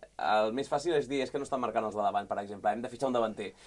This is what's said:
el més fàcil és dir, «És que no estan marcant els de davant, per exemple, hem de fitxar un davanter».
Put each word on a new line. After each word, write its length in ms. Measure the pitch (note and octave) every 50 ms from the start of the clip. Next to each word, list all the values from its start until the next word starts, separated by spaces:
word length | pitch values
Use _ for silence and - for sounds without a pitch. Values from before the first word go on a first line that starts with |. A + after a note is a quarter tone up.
| - - _ -
el 340 | - D#2 G#2 G#2+ G#2+ A2 A2
més 140 | C3 C#3 C#3
fàcil 240 | D#3 C#3+ C3+ F3 E3+
és 120 | D3 C3+ A#2
dir, 140 | C#3 C#3
«És 80 | C3 -
que 80 | - C#3+
no 60 | C#3
estan 160 | C3+ C#3 C3
marcant 240 | B2 A2 G#2+ A#2 A2
els 80 | G#2+ F#2+
de 60 | G#2+
davant, 260 | G#2 G2+ G2 G2+ G2+ F#2+
per 120 | A2 G2
exemple, 320 | G#2 G2+ G#2 G2 F#2 G#2+
hem 100 | G#2 A2+
de 80 | A#2 A#2+
fitxar 180 | A#2+ A#2 C3+ C3+
un 60 | B2+
davanter». 400 | A#2+ A2+ A2 G#2 - G#2 F#2+ F#2+ - -